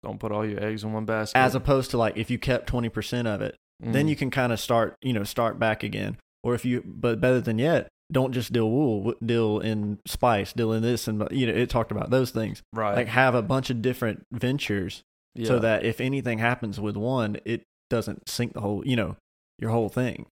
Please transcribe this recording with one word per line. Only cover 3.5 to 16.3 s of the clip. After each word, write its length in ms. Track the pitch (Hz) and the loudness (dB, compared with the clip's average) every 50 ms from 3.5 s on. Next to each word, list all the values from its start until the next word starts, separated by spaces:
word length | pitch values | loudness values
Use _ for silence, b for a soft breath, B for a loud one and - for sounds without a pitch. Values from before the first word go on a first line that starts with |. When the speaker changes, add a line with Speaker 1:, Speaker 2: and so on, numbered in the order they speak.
| - _ _ _ _ _ | -8 _ _ _ _ _
Speaker 2:
then 260 | - 113 113 135 147 | -6 0 2 2 2
Speaker 1:
Mm. 40 | 156 | 2
Speaker 2:
you 40 | 147 | 0
can 140 | - 147 131 | 0 -2 -2
kinda 260 | - 139 127 120 117 | 0 0 2 2 0
start, 380 | 107 - - 123 117 113 - - _ | -2 0 2 2 2 2 2 -2 _
you 100 | - 135 | -4 -2
know, 120 | 123 107 101 | -2 0 -2
start 340 | 104 - - 117 113 104 - | -2 -2 0 0 0 0 0
back 240 | 113 113 107 - | 0 0 0 0
again. 340 | - 104 101 104 101 101 113 - _ _ _ _ - | -2 -6 -4 -4 -6 -6 -8 -10 _ _ _ _ -4
Or 100 | 120 123 | -2 -2
if 100 | 117 - | 0 0
you, 180 | 127 123 120 - | 0 0 0 -2
but 340 | - - - - 120 117 113 | -6 -10 -2 0 0 0 2
better 200 | - 127 127 123 | 4 4 4 4
than 180 | - 120 113 110 | 2 0 0 2
yet, 300 | 127 160 170 131 - - _ _ _ _ | 2 4 2 2 0 -2 _ _ _ _
don't 180 | 160 131 131 131 | 0 0 0 2
just 200 | 131 127 117 - | 0 -4 -4 0
deal 180 | 95 120 113 110 | 0 2 2 4
wool, 280 | 113 135 156 131 110 101 | 4 2 2 2 2 0
w-, 160 | 95 113 120 - 113 | 0 -2 -2 -2 -2
deal 320 | 113 117 117 113 107 104 107 | 0 2 2 4 2 2 0
in 400 | - 110 110 110 104 104 104 98 _ | 0 0 -2 0 -2 -2 -4 -6 _
spice, 460 | - - - - 123 113 101 95 - | -10 -4 2 2 4 4 2 0 -2
deal 180 | - 120 117 110 | -2 -2 0 0
in 100 | 110 110 | 2 2
this, 260 | 113 120 120 110 - - | 2 0 0 0 -2 -4
and, 180 | 110 107 107 - | -2 -2 -2 -2
you 140 | - 135 127 117 | 0 0 0 2
know, 60 | - | 2
it 140 | 110 123 117 | 2 2 2
talked 200 | - 120 110 - | 2 0 0 0
about 200 | 107 104 - 101 | -2 -4 -2 2
those 200 | 120 131 131 123 | 2 2 2 2
things. 320 | - 113 110 101 - - - _ | 0 -4 -4 -4 -6 -10 -14 _
Speaker 1:
Right. 220 | - 113 110 104 101 | -6 -2 0 0 2
Speaker 2:
Like, 140 | 110 123 110 | 0 0 2
have 260 | 110 127 131 131 123 | 4 4 6 6 4
a 80 | 123 | 2
bunch 260 | 107 101 135 135 127 - | 0 0 -2 -2 0 -2
of 140 | 131 117 | -4 0
different 420 | 110 131 123 - 127 110 104 - - _ | 0 -2 -2 0 -2 -2 -2 -4 -10 _
ventures 720 | - 113 127 123 131 147 - - 104 101 92 92 - - _ _ _ _ _ _ _ | -6 -2 0 0 0 -2 -2 -2 -2 -2 -2 -4 -8 -12 _ _ _ _ _ _ _
Speaker 1:
Yeah. 140 | 123 113 110 | -6 0 2
Speaker 2:
so 100 | 127 120 | 2 4
that 260 | 110 113 110 101 - | 4 4 2 2 2
if 160 | 113 113 - | -2 -2 -2
anything 380 | 127 131 139 135 117 123 | -2 -2 -2 -2 -2 -2